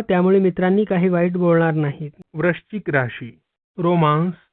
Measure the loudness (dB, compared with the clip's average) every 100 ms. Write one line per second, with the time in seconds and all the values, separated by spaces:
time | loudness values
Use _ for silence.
0 | 0 2 4 4 2 0 0 0 0 0
1 | 0 0 0 0 2 2 2 0 -2 -6
2 | -12 -16 -16 -4 -2 -2 -8 -12 -4 -2
3 | -2 -8 -16 -20 _ _ _ -4 0 2
4 | 2 0 -2 -6 _